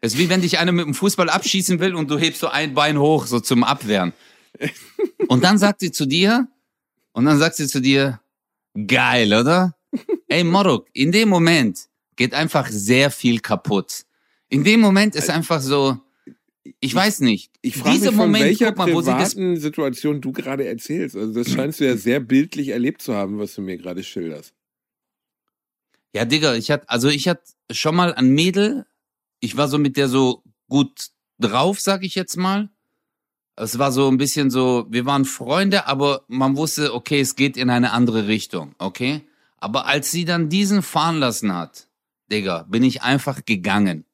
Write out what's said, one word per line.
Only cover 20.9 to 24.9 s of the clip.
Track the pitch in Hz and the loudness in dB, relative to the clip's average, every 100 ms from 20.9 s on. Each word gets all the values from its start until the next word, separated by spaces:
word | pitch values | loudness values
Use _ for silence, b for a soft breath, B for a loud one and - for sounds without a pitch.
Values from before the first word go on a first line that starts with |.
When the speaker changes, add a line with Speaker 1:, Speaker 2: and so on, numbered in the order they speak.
| 160 139 98 | -6 -6 -6
Speaker 2:
Also | 110 | -6
das | 113 123 | -4 -2
scheinst | - 131 - | -2 -2 0
du | 139 | 0
ja | 120 | 0
sehr | 101 135 | 0 -2
bildlich | 120 131 160 160 135 | 2 2 2 -4 -6
erlebt | 113 123 - | -2 -2 -4
zu | - 107 | -6 -4
haben, | 98 104 | -4 -6
was | 104 - | -8 -8
du | |
mir | 95 90 | -10 -10
gerade | 90 90 | -10 -12
schilderst. | 95 - 82 76 - _ _ _ _ | -10 -10 -10 -10 -16 _ _ _ _